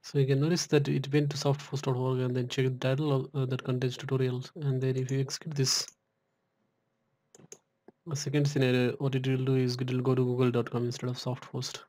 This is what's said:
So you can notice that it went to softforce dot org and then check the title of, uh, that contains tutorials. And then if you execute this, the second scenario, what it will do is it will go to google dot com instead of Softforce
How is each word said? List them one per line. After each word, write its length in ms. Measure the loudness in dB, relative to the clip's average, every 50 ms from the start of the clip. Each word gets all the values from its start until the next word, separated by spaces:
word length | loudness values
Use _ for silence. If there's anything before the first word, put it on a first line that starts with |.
| _
So 120 | -2 2 2
you 80 | 4
can 120 | 4 4 4
notice 280 | 4 2 2 0 2
that 200 | 4 4 4 4
it 240 | 4 0 0 0 2 2
went 160 | 2 2 2
to 60 | -2 0
softforce 420 | 0 0 0 0 -4 -8 -8 -4
dot 160 | -2 -2 -2
org 220 | 0 0 0 0 0
and 160 | 0 0 0
then 100 | -2 -2
check 200 | -2 0 0 0
the 60 | 0
title 380 | 0 0 0 0 2 2 2 2
of, 180 | 2 0 0 -2 -2
uh, 120 | -2 -2
that 180 | -2 -2 -4 -2
contains 320 | -2 -2 0 0 -2 -2
tutorials. 540 | -4 -4 -2 0 0 0 0 0 -4 -8 -10 _
And 220 | -4 -2 -2 0 0
then 180 | 0 0 0
if 140 | 0 -2 -2
you 80 | -2 -2
execute 360 | -2 -4 -6 -10 -8 -6 -2
this, 300 | 0 0 0 0 -2 -4 -6 _ _ _ _ _ _ _ _ _ _ _ _ _ _ _ _ _ _ _ _ _ _ _ _ _ _ _ _ _ -20 -20 -20 -20 _ _ _ _ _ _ -20 _ _ _
the 80 | -8 -6
second 320 | -6 -4 -2 0 0 0
scenario, 460 | 2 2 4 4 4 4 4 2 2 0 0
what 160 | -2 -2 -2
it 120 | 0 0
will 200 | 0 0 0 2
do 80 | 2 2
is 220 | 2 2 0 0
it 140 | -2 -4 -2
will 120 | -2 0
go 120 | 2 2 2
to 80 | 2
google 280 | 2 0 2 2 2 2
dot 200 | 2 0 -2 0
com 140 | -4 -4 -2
instead 240 | -4 -4 -6 -6 -6
of 80 | -6
Softforce 640 | -6 -6 -6 -6 -8 -10 -10 -10 -8 -8 -8 -10 -12 -16